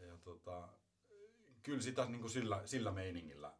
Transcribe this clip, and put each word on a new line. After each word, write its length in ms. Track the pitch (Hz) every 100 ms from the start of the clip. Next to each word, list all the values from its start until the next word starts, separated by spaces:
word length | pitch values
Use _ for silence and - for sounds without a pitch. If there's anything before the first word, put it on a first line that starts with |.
ja 180 | 90 85
tota, 500 | 90 85 92 90 87 - _ _ - - - - - 113
kyllä 200 | - 139
sitä 220 | 117 123
niinku 240 | 120 120 117
sillä, 380 | 127 113 98 98
sillä 240 | 131 104
meiningillä 600 | 95 95 87 80 71 73